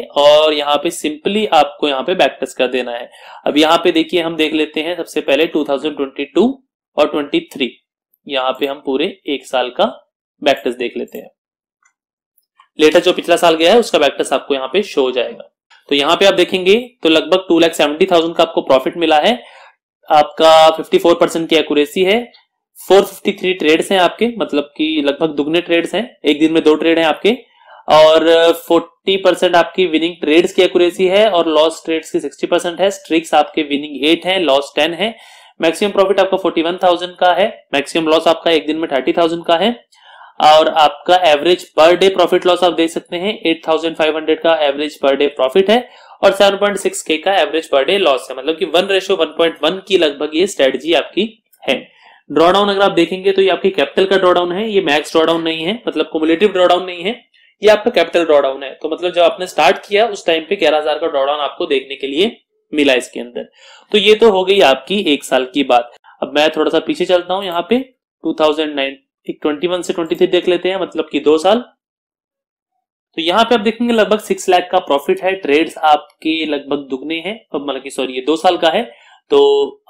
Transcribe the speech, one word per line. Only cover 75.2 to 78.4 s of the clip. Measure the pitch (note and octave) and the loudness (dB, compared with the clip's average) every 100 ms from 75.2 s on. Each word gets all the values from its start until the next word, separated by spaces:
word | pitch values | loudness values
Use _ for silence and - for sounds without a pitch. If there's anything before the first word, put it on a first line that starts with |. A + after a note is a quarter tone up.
है, | F3+ | -2
ट्रेड्स | F#3+ D#3 D3 D#3+ - | -4 0 0 0 -2
आपके | D#3 D3 - _ D#3+ D#3+ D#3 | 2 2 0 _ -4 -4 -4
लगभग | D3 C3+ C#3+ C3+ | -6 -4 -6 -6
दुगने | C3 D3 E3 | -8 -6 -8
हैं, | F3 A3+ _ | -8 -12 _
अब | D#3 C#3+ | -10 -8
मतलब | C3 | -10
कि | C3+ | -10
सॉरी | C3+ C3+ | -8 -6
ये | C3 | -6
दो | C3 | -2
साल | D#3+ | 0